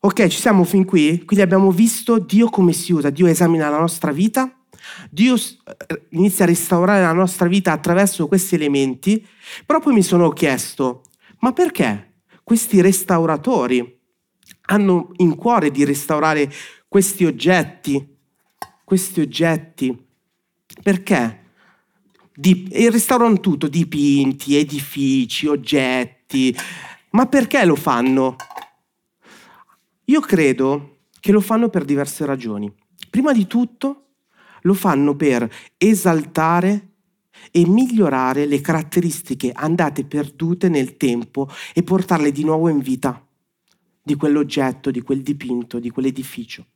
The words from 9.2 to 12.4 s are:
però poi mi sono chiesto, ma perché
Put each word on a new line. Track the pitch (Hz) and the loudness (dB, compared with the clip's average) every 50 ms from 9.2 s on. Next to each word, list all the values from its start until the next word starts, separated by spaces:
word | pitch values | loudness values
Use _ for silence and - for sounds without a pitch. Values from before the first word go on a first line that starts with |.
| 214 _ _ _ - - - - - | -2 _ _ _ -20 -20 -20 -20 -4
però | _ 302 320 | _ 0 2
poi | 311 302 262 | 2 4 4
mi | 214 | 4
sono | 180 - 185 175 175 160 | 4 4 4 4 4 2
chiesto, | 143 - - 147 131 123 - - - - 135 127 123 127 _ _ _ _ _ _ _ _ | 2 0 0 0 0 -2 -6 -10 -6 -4 -4 -4 -4 -8 _ _ _ _ _ _ _ _
ma | - 254 | -2 -2
perché | - - 359 339 - - 143 120 104 101 101 _ _ _ _ _ _ _ | 2 0 0 0 0 -2 -2 -2 -2 -6 -10 _ _ _ _ _ _ _